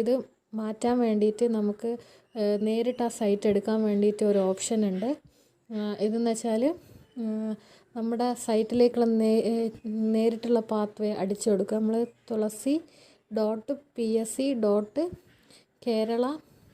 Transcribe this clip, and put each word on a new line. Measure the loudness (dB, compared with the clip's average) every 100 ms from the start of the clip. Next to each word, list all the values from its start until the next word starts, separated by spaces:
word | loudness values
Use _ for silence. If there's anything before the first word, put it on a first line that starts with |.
ഇത് | 0 0 -2 _ _ -8
മാറ്റാൻ | -6 -2 0 2
വേണ്ടിയിട്ട് | 2 2 2 2 0 0
നമുക്ക്, | -2 -2 -6 -8 -10 -20 _ -4
ആ, | 0 0 0
നേരിട്ട് | 0 0 -2 -2
ആ | 0
സൈറ്റ് | 0 2 2
എടുക്കാൻ | 2 2 0 2
വേണ്ടിയിട്ട് | 2 2 2 2
ഒരു | 2 2
ഓപ്ഷൻ | 0 -2 0 0
ഉണ്ട്. | 0 -2 -4 -8 _ _ _ -10 -6
ആ, | -4 -2 -2
ഇതെന്ന് | 0 0
വെച്ചാൽ, | 0 0 0 0 -2 -8 -20 -18 -8
ആ, | -6 -4 -4 -8 -12 -20 _ -6
നമ്മുടെ | -4 0 -2 -2 0
സൈറ്റിലേക്കുള്ള | 0 2 4 4 4 2 4
നേ-, | 4 2 2
ഏ, | 0 -2 -6 -8 -2 0 2
നേരിട്ടുള്ള | 2 0 0 0 0
പാത്വേ | -2 -2 -4 -4 -2
അടിച്ചു | -2 -2 0
കൊടുക്കുക. | 0 0 -2
നമ്മൾ | 0 0 -2 -8 -8
തുളസി | -4 -4 -4 -2 -2 -4 -18 -20 _ -8 -2
dot | -2 -2 -6 -10 -10
P | -4 0 0
S | 0 -2
C | -2 2 2
dot | 2 0 -2 -4 -6 _ _ _ -20 _ _
Kerala | -2 -2 0 0 -2 -4 -12 _ _